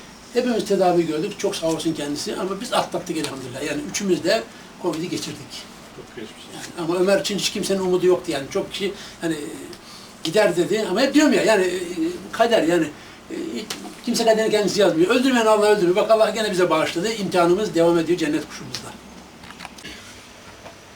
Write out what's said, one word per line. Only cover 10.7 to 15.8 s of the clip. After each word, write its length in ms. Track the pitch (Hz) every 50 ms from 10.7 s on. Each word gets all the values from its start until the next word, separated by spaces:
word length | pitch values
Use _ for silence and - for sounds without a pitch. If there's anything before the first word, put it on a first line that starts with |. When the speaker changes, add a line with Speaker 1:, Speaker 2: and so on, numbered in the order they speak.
| 202 220 208 180
Speaker 1:
Ama 100 | 180 226
hep 140 | 277 - -
diyorum 180 | 294 311 269
ya 100 | 226 185
yani, 220 | - 220 220 190 185
e, 160 | 180 175 185 175 - - 165 160 170 180 - - -
kader 300 | - - 233 233 226 -
yani. 240 | 151 160 175 170 156 143 - - - - - - - -
E, 40 | - - - - - 220 - - - - - - - - -
kimse 180 | 240 226 - 220
kaderini 260 | 220 220 214 220 214
kendisi 300 | 208 208 196 175 - 202
yazmıyor. 300 | 196 175 160 160 180 185
Öldürmeyen 360 | 240 262 262 269 247 233 226
Allah 200 | 220 214 208 208
öldürmüyor. 300 | 208 208 180